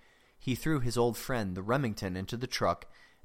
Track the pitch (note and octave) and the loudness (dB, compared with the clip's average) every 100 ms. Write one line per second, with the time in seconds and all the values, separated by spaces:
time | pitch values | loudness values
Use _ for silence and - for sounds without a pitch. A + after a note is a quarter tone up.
0 | - _ _ _ - A#2+ D#3 D#3 B2 A#2 | -20 _ _ _ -4 0 2 2 2 4
1 | A#2+ A2+ - B2+ G2+ F#2 G2 B2+ B2 G#2 | 2 2 -2 -2 -2 -2 0 0 0 -2
2 | G2 F2+ F#2+ A#2+ B2+ - G2 E2+ - - | -4 -4 -4 -6 -4 0 0 0 -6 -20
3 | - _ | -20 _